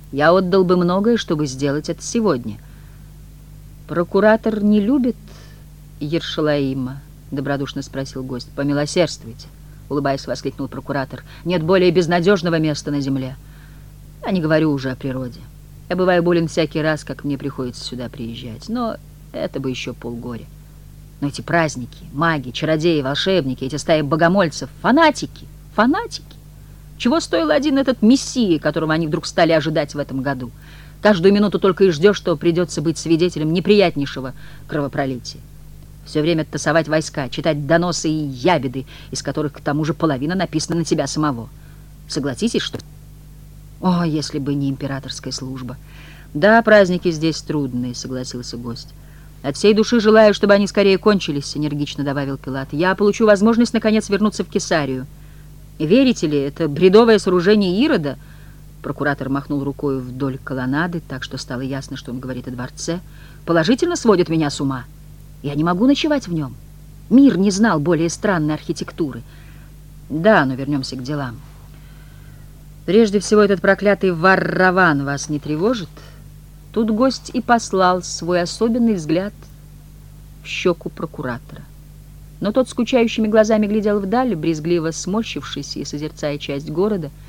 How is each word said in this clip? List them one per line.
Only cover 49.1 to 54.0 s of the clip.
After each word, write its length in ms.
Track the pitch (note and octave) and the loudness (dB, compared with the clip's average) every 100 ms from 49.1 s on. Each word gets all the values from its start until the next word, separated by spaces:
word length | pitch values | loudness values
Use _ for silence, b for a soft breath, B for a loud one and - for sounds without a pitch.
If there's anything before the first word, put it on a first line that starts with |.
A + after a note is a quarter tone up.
| B B - | B B -10
«От 140 | C3+ C#3+ | -8 2
всей 180 | G#3 | 4
души 240 | G#3+ G#3 A#3+ | 4 4 2
желаю, 340 | G#3+ A3 G#3+ | 6 8 8
чтобы 220 | - G#3 | 6 4
они 140 | G3+ G3+ | 4 4
скорее 280 | G#3 G3 F#3 | 2 4 4
кончились», — 560 | G#3+ G3+ - C#3+ - C#3+ | 4 2 0 -6 -6 -6
энергично 480 | D3+ D3 C#3+ - | -4 -4 -4 -4
добавил 340 | C#3+ C#3 C#3 C3+ | -4 -4 -4 -6
Пилат. 300 | C3+ C3+ C3+ | -8 -8 -6
«Я 240 | D3 F3+ | 0 0
получу 320 | F#3+ G#3 G3+ G#3+ | 2 2 4 4
возможность, 480 | G3+ A3 A#3 A#3+ | 6 4 4 2
наконец, 340 | A3+ A3 A3 | 0 2 0